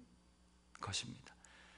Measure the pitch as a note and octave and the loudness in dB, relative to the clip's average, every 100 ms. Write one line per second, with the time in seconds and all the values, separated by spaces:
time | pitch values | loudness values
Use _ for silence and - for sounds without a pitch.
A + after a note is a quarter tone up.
0 | - - - - - - - - - - | -8 -16 -20 -20 -20 -20 -12 0 4 6
1 | B2+ - - - - - - | 4 0 -6 -12 -12 -12 -12